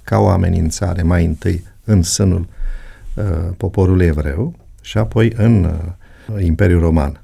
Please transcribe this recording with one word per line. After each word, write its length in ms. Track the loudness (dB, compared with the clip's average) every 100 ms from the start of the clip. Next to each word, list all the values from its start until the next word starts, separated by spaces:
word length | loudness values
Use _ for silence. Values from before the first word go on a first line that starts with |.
ca 140 | -2 2
o 100 | 2
amenințare, 720 | 2 0 0 -2 -2 -4 -2
mai 240 | 0 2 0
întâi 380 | -2 -4 -4 -8 -12
în 180 | 0 2
sânul, 460 | 2 0 0 0 -4 -6 -6 -6 -12 -18 -12
uh, 100 | -6 -4 -2 -4 -6
poporului 480 | -4 0 2 4 2
evreu 500 | 2 -2 -4 -6 -8 -18 -20
și 160 | -8 -4
apoi 340 | -2 2 0 2
în, 280 | 2 4
uh, 800 | 2 -2 -6 -12 -18 -18 -10 -2
Imperiul 360 | 0 2 4 4
Roman. 420 | 4 2 0 -4